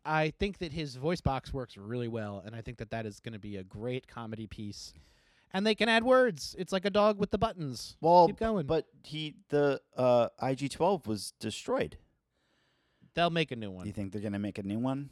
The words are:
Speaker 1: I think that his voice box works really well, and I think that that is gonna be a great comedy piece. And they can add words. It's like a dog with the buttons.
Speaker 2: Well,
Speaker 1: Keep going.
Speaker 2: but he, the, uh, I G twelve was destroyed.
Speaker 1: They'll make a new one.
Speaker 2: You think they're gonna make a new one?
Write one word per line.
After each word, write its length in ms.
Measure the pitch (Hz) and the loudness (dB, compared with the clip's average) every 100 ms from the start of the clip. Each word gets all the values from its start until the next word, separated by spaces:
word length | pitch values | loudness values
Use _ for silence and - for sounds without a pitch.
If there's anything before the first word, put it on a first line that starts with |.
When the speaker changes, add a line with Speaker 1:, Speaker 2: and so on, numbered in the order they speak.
Speaker 1:
I 280 | 151 156 156 | -2 0 0
think 260 | - 202 - | -2 -6 -6
that 160 | 170 | -10
his 220 | 160 147 123 | -8 -10 -6
voice 240 | 151 180 | -4 -2
box 320 | 143 131 - | 0 -2 -4
works 240 | 135 120 101 | -8 -10 -12
really 320 | 101 123 117 | -8 -6 -4
well, 340 | 113 104 101 101 | -4 -6 -8 -10
and 80 | |
I 60 | 117 | -12
think 180 | 127 120 | -12 -12
that 100 | 110 | -8
that 160 | 113 110 | -8 -8
is 160 | 101 | -10
gonna 180 | 117 110 | -14 -12
be 160 | 104 98 | -10 -12
a 80 | |
great 440 | 95 104 120 127 - | -12 -10 -6 -6 -8
comedy 360 | 123 110 110 107 | -14 -12 -12 -12
piece. 460 | - 104 - - - - _ _ _ _ | -12 -12 -12 -18 -20 -20 _ _ _ _
And 120 | 190 214 | -2 0
they 100 | 214 | 2
can 120 | 220 | 2
add 160 | 226 | 4
words. 540 | 240 254 247 151 - - | 6 6 4 0 -8 -10
It's 140 | 185 | -4
like 100 | 190 | -2
a 60 | 196 | 2
dog 280 | 202 214 202 | 4 4 4
with 140 | 208 | -2
the 60 | 202 | 0
buttons. 580 | 220 180 143 117 - - | -2 -2 -8 -8 -12 0
Speaker 2:
Well, 260 | 156 175 170 | 8 10 10
Speaker 1:
Keep 100 | - | 6
going. 280 | 220 208 139 | 0 0 0
Speaker 2:
but 180 | 160 - _ - | 0 -2 _ -12
he, 320 | 156 156 - _ | -8 -8 -10 _
the, 320 | 143 143 135 - - | 4 4 2 -4 2
uh, 320 | 127 120 110 - | 6 6 4 0
I 160 | 131 131 | -2 -2
G 120 | 139 | -4
twelve 400 | - 170 185 110 | 0 2 2 -2
was 240 | 107 - - | -4 -6 -8
destroyed. 580 | 110 - - 269 78 - _ _ _ _ _ _ _ _ _ _ _ | -8 -6 -4 -2 -2 -8 _ _ _ _ _ _ _ _ _ _ _
Speaker 1:
They'll 160 | - 170 | -2 0
make 220 | 170 156 | 0 -2
a 40 | 120 | -4
new 160 | 104 | -8
one. 160 | 92 98 | -8 -8
Speaker 2:
You 60 | |
think 180 | 104 98 | -6 -6
they're 100 | 104 | -6
gonna 180 | 104 101 | -4 -4
make 180 | 104 107 | -4 -6
a 40 | |
new 140 | 98 107 | -6 -4
one? 320 | 131 135 143 | -2 -4 -8